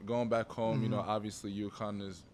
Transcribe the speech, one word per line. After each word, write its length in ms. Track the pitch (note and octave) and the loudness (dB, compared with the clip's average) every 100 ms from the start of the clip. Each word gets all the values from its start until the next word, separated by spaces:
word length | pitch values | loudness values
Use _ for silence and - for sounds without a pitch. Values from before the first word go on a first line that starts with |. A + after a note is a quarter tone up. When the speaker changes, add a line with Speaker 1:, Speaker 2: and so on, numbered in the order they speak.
| G2+ | 0
Speaker 1:
going 240 | A#2+ A#2+ | 2 4
back 200 | A#2 A2 | 2 2
home, 300 | - A2+ A2 | 0 2 4
you 60 | A#2 | 4
know, 80 | G#2 | 2
Speaker 2:
Mm-hmm. 120 | F#2 | 2
Speaker 1:
obviously 420 | G#2+ G#2 - G#2 | 0 -2 -6 -4
UConn 540 | G2+ G2+ - G#2+ G2+ G2 | -2 -2 -2 -4 -4 -6
is 160 | E2+ - | -10 -14